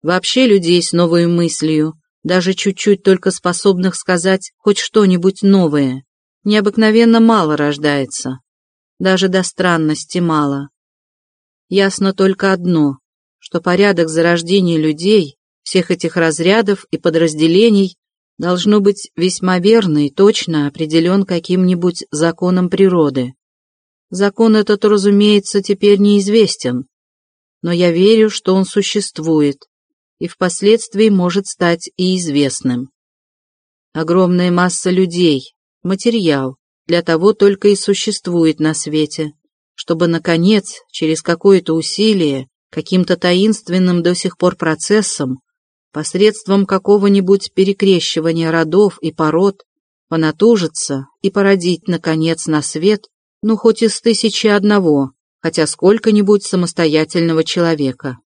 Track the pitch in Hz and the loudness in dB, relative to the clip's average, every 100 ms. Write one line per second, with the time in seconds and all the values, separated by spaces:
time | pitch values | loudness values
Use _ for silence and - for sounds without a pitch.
0 | 151 180 - - 262 196 170 175 170 170 | -2 -4 -2 0 4 2 2 0 0 0
1 | 175 170 170 170 170 - 156 156 156 160 | 2 2 2 0 -2 -2 -2 0 -2 -6
2 | _ _ - 180 180 190 202 190 - 196 | _ _ -2 -2 0 -2 -4 -2 0 0
3 | - 185 196 185 180 175 202 185 185 180 | 2 0 0 -4 -6 -2 -2 0 -2 -4
4 | - 180 180 190 - _ - 202 - 220 | -4 -2 0 -2 -4 _ -2 -2 0 0
5 | 202 180 180 190 196 196 170 147 139 131 | 2 2 0 0 2 4 4 0 -2 -4
6 | _ _ _ _ 202 214 208 202 220 214 | _ _ _ _ -2 0 0 0 2 4
7 | 233 226 226 220 160 151 147 143 151 143 | 4 4 4 4 0 -2 -2 -2 -2 -2
8 | 131 - 131 131 _ _ _ _ _ _ | -4 -8 -12 -12 _ _ _ _ _ _
9 | 185 190 185 185 185 - 180 170 156 151 | -2 0 0 -2 -4 -4 -2 0 -2 -4
10 | - 180 175 156 143 139 143 _ _ _ | -6 -4 -2 -2 -2 -4 -10 _ _ _
11 | _ _ _ _ _ _ _ 190 196 190 | _ _ _ _ _ _ _ -2 0 0
12 | 196 190 190 190 196 185 175 170 147 139 | -4 0 0 0 -2 -2 0 0 0 -2
13 | _ _ _ _ - 175 175 180 202 180 | _ _ _ _ -8 -6 -2 2 2 2
14 | 160 160 170 170 170 196 180 165 156 156 | 0 0 2 2 2 0 2 0 -2 -2
15 | 180 214 151 _ _ _ - 190 170 175 | 2 2 0 _ _ _ -4 -4 -2 -4
16 | 170 175 165 156 165 214 202 196 - 160 | -4 -2 -2 0 0 2 0 -2 -4 -4
17 | 175 160 165 151 160 175 226 208 190 - | -2 0 0 0 2 4 4 4 0 -4
18 | _ _ _ _ 175 180 175 208 202 202 | _ _ _ _ -4 -2 2 2 2 -2
19 | - - 180 - 185 185 185 226 190 151 | -8 -4 -4 -2 -2 0 2 2 2 0
20 | 147 - 196 226 - 156 143 - 156 165 | -2 2 2 2 -4 -4 -4 -6 -2 0
21 | 165 196 196 175 170 185 180 180 180 175 | 2 0 -2 -4 -2 0 0 0 -2 -4
22 | - 147 165 165 180 185 180 190 196 180 | -10 -4 -4 -2 -2 0 -2 2 2 2
23 | 147 135 127 - _ _ _ _ _ _ | 0 -2 -8 -10 _ _ _ _ _ _
24 | _ 180 202 196 226 214 208 208 214 208 | _ -4 -4 2 2 2 2 0 2 2
25 | 196 202 208 208 196 208 196 196 202 202 | 2 2 4 2 0 -6 -2 0 2 4
26 | 202 202 196 220 208 - 127 123 - _ | 4 2 2 2 2 0 -6 -6 -8 _
27 | _ _ _ _ _ _ 170 175 180 170 | _ _ _ _ _ _ -6 0 2 4
28 | 196 220 214 - - 190 185 - 196 214 | 4 4 2 0 -2 0 0 -2 -2 -4
29 | 196 - 160 156 147 139 _ _ _ _ | -6 -8 -2 0 0 -2 _ _ _ _
30 | _ _ 175 - 180 - 196 226 - 196 | _ _ -12 -4 -4 0 2 2 0 0
31 | 220 196 180 180 196 - 175 170 - - | 2 2 0 -2 -6 -4 -2 -2 -6 -6
32 | 185 185 175 143 143 - 131 123 131 _ | -2 -2 -2 -2 -2 -2 -4 -4 -8 _
33 | _ _ _ _ _ _ _ _ _ 151 | _ _ _ _ _ _ _ _ _ -8
34 | 160 175 180 180 180 175 180 - 190 185 | -2 2 2 2 0 2 0 -2 -2 0
35 | 185 170 175 139 - _ _ _ 180 196 | 0 2 2 0 -4 _ _ _ -6 -2
36 | 233 226 175 143 131 131 _ _ - 170 | -2 0 0 0 -4 -10 _ _ -4 -2
37 | 170 165 190 220 202 196 208 196 - 196 | 0 0 2 4 2 4 2 2 0 -2
38 | - 202 - 175 160 156 156 156 - 156 | -2 -6 -4 0 0 0 -2 -2 -4 -4
39 | 151 - 151 _ _ _ _ - - 165 | -4 -4 -10 _ _ _ _ -20 -6 -2
40 | 170 165 165 165 175 214 196 - _ - | 0 -2 -2 0 2 0 -2 -20 _ -6
41 | 160 160 - 170 196 196 175 160 156 - | -4 -4 -4 0 2 2 2 -4 -4 -2
42 | 214 202 156 135 131 _ _ - 151 185 | 0 2 0 -2 -8 _ _ -12 -2 -2
43 | 185 180 180 180 208 214 - 180 185 175 | 0 0 0 2 2 -2 -4 0 0 0
44 | 170 180 185 - 180 185 165 156 - 214 | 0 -2 -6 -2 -2 -2 -4 -4 0 -2
45 | 196 - 135 131 _ _ _ _ _ - | -2 -6 -6 -8 _ _ _ _ _ -12
46 | 156 185 214 208 - 196 196 190 190 208 | -8 0 0 0 -2 0 0 -2 2 2
47 | 202 196 185 196 - - 190 196 196 185 | 4 2 2 0 0 -2 -2 0 2 0
48 | - - 160 165 165 165 160 170 208 - | 0 -4 -2 -2 -2 -2 0 2 0 0
49 | 160 147 156 160 196 196 _ _ _ _ | -10 -2 -2 0 0 -2 _ _ _ _
50 | _ 165 156 156 214 226 165 - - 135 | _ -2 -2 2 2 2 0 -6 -8 -8
51 | 139 _ 196 202 196 196 175 170 - 170 | -8 _ -6 0 2 2 0 -4 -4 -4
52 | 170 160 160 160 - 156 143 156 180 208 | -2 -2 -2 -2 -2 -4 -4 -2 0 0
53 | _ _ _ _ 214 220 226 220 226 - | _ _ _ _ -4 0 0 2 -2 0
54 | - 220 226 - 214 208 202 208 175 147 | -2 0 -2 -2 0 2 2 2 2 0
55 | 135 _ _ _ 165 160 156 - 180 226 | -2 _ _ _ -6 -2 -4 0 2 2
56 | 226 208 196 208 - 185 175 - 165 156 | 2 2 2 0 0 -4 -4 -2 0 0
57 | 156 180 165 160 160 - 170 156 135 131 | -2 -2 0 0 -2 -2 -2 0 -4 -4
58 | 143 127 | -10 -12